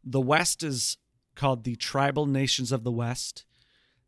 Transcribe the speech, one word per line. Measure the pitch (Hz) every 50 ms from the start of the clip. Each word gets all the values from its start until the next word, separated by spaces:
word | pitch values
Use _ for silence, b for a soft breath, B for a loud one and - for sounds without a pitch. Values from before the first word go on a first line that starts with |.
| b
The | 131 120 135
West | 131 127 151 160 175 - - - 165
is | 151 135 120 - - - - _ _ _ _ _ _ -
called | - 143 139 131 120 110
the | 123 120
Tribal | - - - - 139 139 143 139 147 151
Nations | 143 135 135 135 123 - - 127 113
of | 135 123 113
the | 123
West. | 117 117 120 117 123 - - - - - - _ _ _ _ _ _ _ _ _ _ _ _